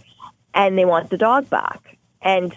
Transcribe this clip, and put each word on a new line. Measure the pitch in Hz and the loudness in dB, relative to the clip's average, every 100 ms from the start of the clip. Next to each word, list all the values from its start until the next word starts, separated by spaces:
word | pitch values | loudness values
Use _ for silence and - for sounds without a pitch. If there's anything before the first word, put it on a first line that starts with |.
| _ _ - - _ | _ _ -20 -20 _
and | - 196 190 | 0 0 2
they | |
want | 180 165 165 | 2 2 -2
the | 185 | -2
dog | 220 262 277 | 0 0 0
back. | - - - - _ _ _ | -4 -4 -8 -18 _ _ _
And | 185 190 180 | -2 0 -2